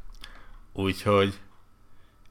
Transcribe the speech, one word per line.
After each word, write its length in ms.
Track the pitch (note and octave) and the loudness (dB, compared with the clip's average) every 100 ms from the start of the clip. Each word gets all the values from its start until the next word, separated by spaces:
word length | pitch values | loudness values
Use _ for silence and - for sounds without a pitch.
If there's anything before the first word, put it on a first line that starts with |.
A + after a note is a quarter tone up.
| - - - - - - - | -10 -12 -14 -16 -16 -18 -12
Úgyhogy 680 | - F#2+ - G#2 G2+ G2 - - - - - - - - - - | -2 0 0 4 6 6 2 -12 -20 -20 -20 -20 -20 -20 -20 -8